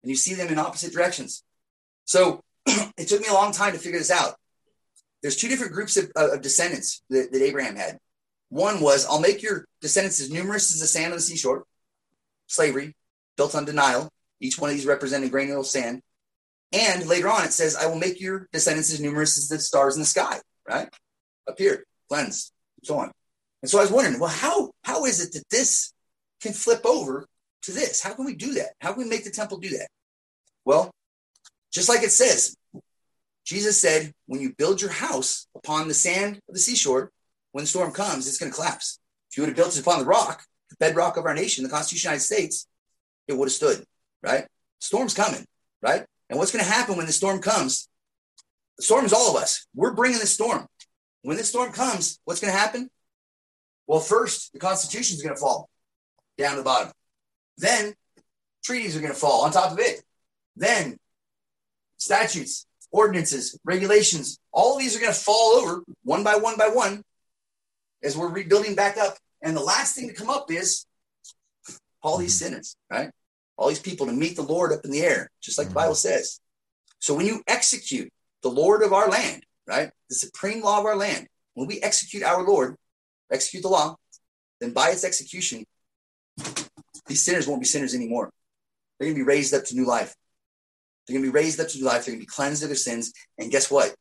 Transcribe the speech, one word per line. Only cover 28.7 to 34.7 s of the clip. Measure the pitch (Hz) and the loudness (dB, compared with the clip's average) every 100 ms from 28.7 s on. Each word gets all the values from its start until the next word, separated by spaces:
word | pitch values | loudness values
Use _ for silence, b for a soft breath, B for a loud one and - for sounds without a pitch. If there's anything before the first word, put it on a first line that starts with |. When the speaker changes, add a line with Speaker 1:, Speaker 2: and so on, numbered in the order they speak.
| - | -8
Speaker 1:
How | 170 | -8
can | 214 | -6
we | 233 | -4
make | 226 | -6
the | 208 | -6
temple | 208 214 180 | -8 -8 -8
do | 190 | -8
that? | 190 - _ _ _ _ _ _ _ 127 | -8 -10 _ _ _ _ _ _ _ 2
Well, | 151 185 _ _ _ _ _ - _ _ | 4 2 _ _ _ _ _ -20 _ _
just | 175 180 | 0 4
like | 233 | 4
it | 214 | 4
says, | - 247 - - - _ - _ _ _ _ _ _ | 6 6 4 0 -4 _ -20 _ _ _ _ _ _
Jesus | - 190 214 202 | -8 -2 2 4
said, | 175 156 156 - - | 4 2 0 -14 -10
"When | 135 | -6
you | 135 - | -6 0
build | 160 | 0